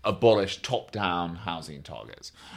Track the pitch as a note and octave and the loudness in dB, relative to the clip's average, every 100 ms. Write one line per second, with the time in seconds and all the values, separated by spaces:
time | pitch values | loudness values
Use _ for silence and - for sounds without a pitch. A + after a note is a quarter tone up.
0 | G#2+ G2 A#2 G#2 G2 - - B2 - G#2 | -4 4 6 6 4 -2 -4 -4 -4 -4
1 | F#2+ F2 F2 F2 F2 E2 D2+ C#2+ C#2+ A#1+ | -2 0 -2 -4 -6 -8 -10 -14 -14 -14
2 | A1 - - - - | -14 -16 -18 -20 -18